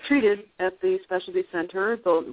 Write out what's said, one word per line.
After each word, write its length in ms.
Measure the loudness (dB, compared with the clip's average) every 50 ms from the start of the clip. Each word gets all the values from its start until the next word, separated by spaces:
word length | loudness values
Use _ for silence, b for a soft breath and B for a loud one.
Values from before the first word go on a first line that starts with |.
| -2
treated 380 | 0 2 4 4 4 2 0 -4 -10 _ -4
at 200 | -4 -4 -2 -2
the 180 | 0 0 0 -2 -2
specialty 400 | -4 -6 -6 -4 -4 -4 -4 -4 -2
center, 460 | -4 -6 -6 -4 -4 -2 -2 -2 -2
both 300 | 0 2 2 2 2 0 -2